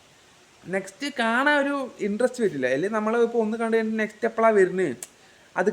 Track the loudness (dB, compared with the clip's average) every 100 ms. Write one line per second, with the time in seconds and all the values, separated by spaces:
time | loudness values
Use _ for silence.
0 | _ _ _ -20 _ _ -6 -6 -6 -10
1 | -8 -2 0 2 2 2 0 -2 -6 -6
2 | -4 0 0 0 -2 0 0 0 0 -2
3 | 0 2 2 0 0 -2 0 0 0 -2
4 | -4 -2 -4 2 4 6 4 2 -2 -4
5 | -12 -20 -20 -20 -10 -2 0